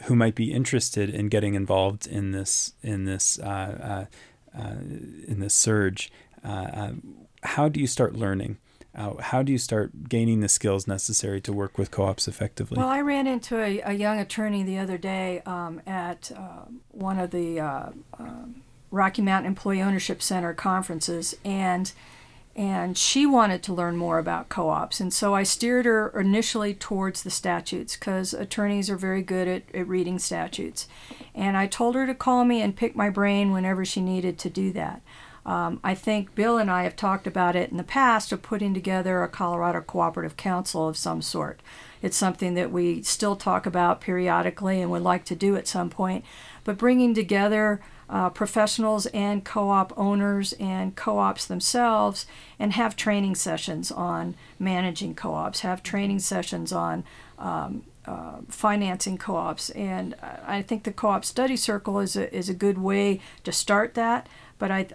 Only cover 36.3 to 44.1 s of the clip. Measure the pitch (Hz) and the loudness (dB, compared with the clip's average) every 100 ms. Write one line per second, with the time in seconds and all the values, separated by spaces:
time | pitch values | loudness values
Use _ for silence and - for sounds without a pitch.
36.3 | - 220 233 208 180 180 - 202 190 190 | 0 2 4 2 2 0 0 0 0 -2
37.3 | 185 180 175 175 175 180 269 262 226 - | 2 2 4 0 -4 -2 4 6 6 2
38.3 | 190 - 208 202 190 185 190 180 185 175 | -6 -4 -2 0 -2 0 0 2 0 0
39.3 | - 175 175 175 170 160 180 170 160 160 | -2 -2 0 0 0 -2 0 0 0 -6
40.3 | - 202 180 185 170 160 156 170 160 156 | -4 -2 -2 -2 -2 -2 -2 -4 -4 -4
41.3 | - 147 - - - - - 190 - 190 | -4 -4 -8 -16 -20 -20 -6 -2 2 0
42.3 | 180 185 175 180 175 175 165 - - 214 | 0 -2 0 0 2 0 0 -2 0 0
43.3 | 202 - 185 190 180 175 185 - | 0 0 0 0 2 2 2 0